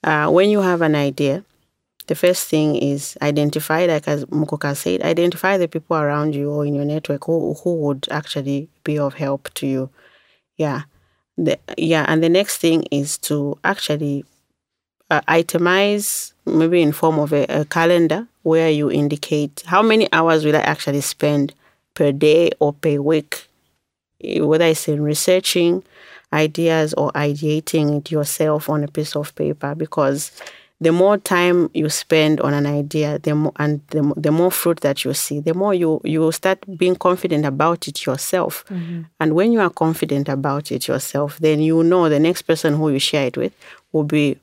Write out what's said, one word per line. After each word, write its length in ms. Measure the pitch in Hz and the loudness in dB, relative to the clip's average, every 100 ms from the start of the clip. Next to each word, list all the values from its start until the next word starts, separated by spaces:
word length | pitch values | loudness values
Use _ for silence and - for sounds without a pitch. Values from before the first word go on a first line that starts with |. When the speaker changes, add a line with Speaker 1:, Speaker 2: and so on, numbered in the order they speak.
Speaker 1:
Uh, 260 | - 151 151 | 0 0 4
when 200 | 165 202 | 4 4
you 120 | 208 | 4
have 200 | 190 175 | 2 2
an 140 | 165 151 | 2 2
idea, 480 | 143 135 143 147 - _ _ _ _ _ - | 0 0 -2 -2 -6 _ _ _ _ _ -8
the 80 | 165 | 0
first 320 | 180 180 - | 2 2 0
thing 280 | 156 151 143 | 0 2 0
is 420 | 143 143 - - | 0 -4 -6 -6
identify, 640 | 147 147 147 151 151 160 175 | -2 0 0 -2 -2 0 2
like 220 | 156 147 | 0 -2
as 180 | 147 143 | -4 -2
Mukuka 500 | 156 151 151 147 143 | -4 -2 -4 -4 -4
said, 260 | - 90 | -2 -2
identify 560 | - 165 175 170 190 196 | 0 0 0 0 -2 0
the 100 | 170 | 0
people 300 | 160 - 160 | -4 -4 -2
around 360 | 147 147 151 143 | 0 0 -2 -2
you 140 | 143 | -4
or 160 | 147 147 | -2 -2
in 80 | 143 | -2
your 100 | 143 | -2
network 400 | 151 - 143 - | -4 -4 -6 -2
who, 280 | 165 160 151 | -2 -2 -4
who 120 | - 170 | -4 -2
would 320 | 147 139 - | -2 -2 -4
actually 560 | 151 151 - 139 139 151 _ | -6 -6 -8 -4 -4 -6 _
be 140 | - 151 | -4 -2
of 160 | 143 135 | -2 -4
help 340 | 143 139 - - | -4 -4 -8 -8
to 120 | 139 | -4
you. 220 | 135 135 _ _ _ _ _ _ _ | -4 -6 _ _ _ _ _ _ _
Yeah. 260 | 151 135 151 _ _ _ _ - | -4 -4 -8 _ _ _ _ -4
The, 220 | 160 - - - | -2 -2 -6 -6
yeah. 280 | 160 160 151 | 0 0 2
And 160 | 160 | 2
the 60 | 165 | 4
next 280 | 175 202 - | 2 2 0
thing 260 | 170 165 - | 0 0 0
is 260 | 143 143 - | -4 -4 -6
to 380 | - 147 143 143 | -4 -4 -2 -2
actually, 600 | - 196 - 151 147 143 - _ _ _ _ _ _ _ _ | -2 -2 -2 -4 -2 -4 -8 _ _ _ _ _ _ _ _
uh, 120 | 151 - | -2 4
itemize, 1040 | 165 170 170 170 185 202 208 202 - - _ - | 2 2 0 2 2 2 0 -4 -6 -10 _ -2
maybe 360 | 165 165 175 | 2 4 4
in 100 | 156 | 2
form 260 | 156 160 160 | 2 0 2
of 140 | 151 | 0
a, 100 | 151 135 | 0 0
a 160 | 147 147 | -2 -2
calendar 640 | - 165 175 165 156 233 _ | 0 2 4 2 0 -6 _
where 260 | 165 160 165 | 0 2 2
you 200 | 151 147 | 2 0
indicate 760 | 147 143 147 - 151 147 - - | 0 0 -2 -4 -2 -2 -8 0
how 140 | 185 | 2
many 260 | 220 220 220 | 4 4 2
hours 300 | 160 165 160 151 | 2 4 4 4
will 100 | 151 | 2
I 40 | |
actually 400 | - 151 - 143 | 2 -2 -2 -4
spend 520 | 143 - 151 147 139 - _ _ _ | -4 -2 0 2 0 -4 _ _ _
per 180 | - 147 | 0 0
day 360 | 139 151 156 170 - | 4 4 6 4 2
or 120 | 147 | -2
per 280 | 147 165 147 | 0 -2 0
week, 460 | 143 156 151 - - _ _ _ _ _ _ _ | 0 0 -2 -12 -14 _ _ _ _ _ _ _
eh, 160 | - - | -6 -2
whether 260 | 151 156 170 | 2 4 4
it's 220 | 156 - | 2 -2
in 140 | 147 | -2
researching 840 | 151 151 - 185 196 - 170 175 - _ - - _ | 0 -2 2 2 2 2 2 0 -4 _ -20 -20 _
ideas 640 | 156 156 151 165 160 156 | 0 0 0 0 2 0
or 180 | - 147 | 0 -2
ideating 840 | 147 147 147 156 151 156 160 147 147 | 0 -2 -2 -2 -2 -2 0 0 0
it 120 | 143 | -2
yourself 580 | 156 147 - 156 151 151 | -4 -4 -2 0 0 0
on 140 | 151 147 | -2 -2
a 20 | |
piece 260 | 143 151 147 | -4 -6 -6
of 180 | 147 - | -8 -4
paper, 400 | 147 147 143 151 | -4 -4 -6 -6
because 560 | 156 - 139 139 147 - - - _ _ | -6 0 0 0 -6 -14 -20 -20 _ _
the 140 | 165 | 2
more 240 | 170 190 208 | 4 4 4
time 520 | - 180 175 180 170 | 2 2 2 2 0
you 160 | 165 156 | 0 -2
spend 500 | - - 160 151 156 | -4 0 2 4 2
on 140 | 139 | 0
an 120 | 143 143 | 0 0
idea, 540 | 147 143 156 147 147 | -2 -2 -2 -2 -2
the 160 | 147 151 | -2 0
mo-, 160 | 156 - | -2 -2
and 240 | 147 147 - | -2 -2 -4
the 120 | 156 | -2
mo-, 120 | 147 - | 0 0
the 160 | 151 | 0
more 180 | 156 180 | 2 2
fruit 300 | 185 175 165 | 0 -2 0
that 240 | 147 139 | -2 -2
you 100 | 135 | -4
see, 280 | 139 - 147 | -4 -4 -4
the 120 | 151 | -4
more 200 | 170 202 | -2 0
you, 260 | 190 170 156 - | 0 0 -2 -2
you 160 | 156 | 0
will 100 | 160 | 0
start 320 | 165 185 190 - 180 | 0 -2 -2 -6 -2
being 180 | 180 180 | 0 2
confident 500 | 185 180 180 156 147 | 0 0 0 0 0
about 440 | 135 156 170 - | 0 0 0 -4
it 160 | 143 - | -8 -4
yourself. 580 | 131 - 185 170 - - | -4 -2 -2 -2 -6 -10
Speaker 2:
Mm-hmm. 320 | 185 165 170 160 _ | -10 -8 -10 -12 _
Speaker 1:
And 160 | 156 156 | 0 2
when 160 | 214 | 2
you 80 | 233 | 2
are 100 | 185 | 2
confident 600 | - 160 165 156 143 143 | 0 -2 0 -2 -2 -2
about 420 | 139 139 143 147 | -2 -2 -4 -4
it 160 | 135 - | -8 -4
yourself, 500 | 123 - 143 147 - | -4 -4 -4 -4 0
then 200 | 156 151 | 0 2
you 240 | 156 160 | 2 4
know 240 | 165 185 170 | 4 4 4
the 120 | 147 | 4
next 240 | 156 180 | 2 0
person 320 | - 160 165 147 | -2 0 2 0
who 140 | 156 | 0
you 100 | 139 | 0
share 280 | - 151 135 | 0 0 -2
it 80 | 127 | -2
with 160 | 127 _ - - _ | -6 _ -20 -20 _
will 140 | 156 147 | -2 0
be 320 | 151 147 131 | 2 0 -2